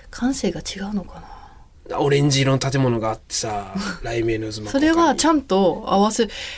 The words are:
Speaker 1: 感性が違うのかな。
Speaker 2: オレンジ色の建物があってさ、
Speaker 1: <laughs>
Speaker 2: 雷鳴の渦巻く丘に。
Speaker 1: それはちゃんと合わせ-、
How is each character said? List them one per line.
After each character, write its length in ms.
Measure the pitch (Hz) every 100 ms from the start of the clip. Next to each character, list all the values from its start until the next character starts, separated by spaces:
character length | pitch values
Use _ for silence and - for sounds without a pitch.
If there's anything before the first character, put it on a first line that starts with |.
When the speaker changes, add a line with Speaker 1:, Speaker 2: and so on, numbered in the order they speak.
| -
Speaker 1:
感 220 | - 247
性 180 | 269 202
が 100 | 170
違 180 | - 190
う 140 | 196
の 100 | 208
か 180 | 175 170 - - - - - - -
な。 100 | -
Speaker 2:
オ 100 | 139
レ 80 | 143
ン 100 | 143
ジ 120 | 135
色 100 | 135
の 80 | 135
建 200 | 139 135
物 200 | 127 117
が 100 | 110
あ 60 | 110
っ 20 |
て 160 | -
さ、 400 | - 113 104 98 95 98
Speaker 1:
<laughs> 160 | -
Speaker 2:
雷 340 | 120 117 113 110
鳴 80 | 110
の 80 |
渦 0 |
巻 0 |
く 160 | 107 107
丘 100 | 277
に。 0 |
Speaker 1:
そ 0 |
れ 120 | 311
は 240 | 330 330 247
ち 100 | 302
ゃ 80 |
ん 80 | 311
と 440 | - 190 185 - -
合 100 | 190
わ 120 | 208
せ-、 180 | 214 220 - -